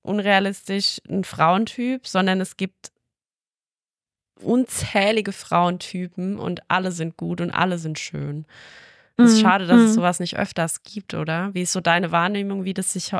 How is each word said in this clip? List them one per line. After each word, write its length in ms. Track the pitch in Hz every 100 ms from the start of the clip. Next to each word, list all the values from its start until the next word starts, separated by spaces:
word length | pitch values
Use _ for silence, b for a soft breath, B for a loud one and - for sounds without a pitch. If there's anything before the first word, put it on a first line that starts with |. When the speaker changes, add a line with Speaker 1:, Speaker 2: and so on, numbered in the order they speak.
Speaker 1:
unrealistischen 1200 | - 208 202 190 196 202 - 196 - - - 190
Frauentyp, 840 | 180 - 160 190 226 - 247 262 -
sondern 340 | 190 190 185
es 160 | 190 -
gibt 360 | 190 - - _ _ _ _ _ _ _ _ _ _ _ _ _ _ _
unzählige 920 | - 240 254 - - 202 196 220 196
Frauentypen 1040 | - - 170 175 180 - 180 180 - 185 202
und 240 | 175 175 -
alle 220 | 180 185
sind 260 | 175 165 -
gut 240 | 170 175
und 80 | 175
alle 300 | - 185 175
sind 180 | 160 151
schön. 480 | - 147 143 147 156 b b b b b b -
Es 120 | 240
ist 60 | 220
Speaker 2:
Mhm. 20 |
Speaker 1:
schade, 260 | 214 190 170
dass 140 | 233
es 100 | 226
Speaker 2:
Mhm. 40 | 220
Speaker 1:
sowas 260 | 180 175
nicht 180 | 175 -
öfters 440 | 196 - 165 -
gibt, 300 | - 214 -
oder? 400 | 156 156 165 196
Wie 100 | 185
ist 100 | 180
so 80 | 185
deine 320 | 170 170 175
Wahrnehmung, 500 | 170 180 202 196 196
wie 100 | 190
das 200 | 190 -
sich, 200 | 180 -